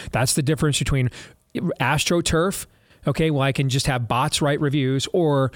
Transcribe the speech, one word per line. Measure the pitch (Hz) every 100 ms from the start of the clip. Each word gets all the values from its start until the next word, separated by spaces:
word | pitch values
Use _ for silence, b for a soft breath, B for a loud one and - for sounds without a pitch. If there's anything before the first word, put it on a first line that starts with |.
| B
That's | - 127
the | -
difference | 139 156 156 139
between | 135 139 123 B B B _
AstroTurf, | - 175 - 123 147 - 175 165 165 185 - - b b b -
okay, | 139 160
well, | 143
I | 135
can | 131 135
just | 127 -
have | 127 117
bots | 120 143 -
write | 147 143
reviews, | 147 147 131 135 -
or | 190 160 139 131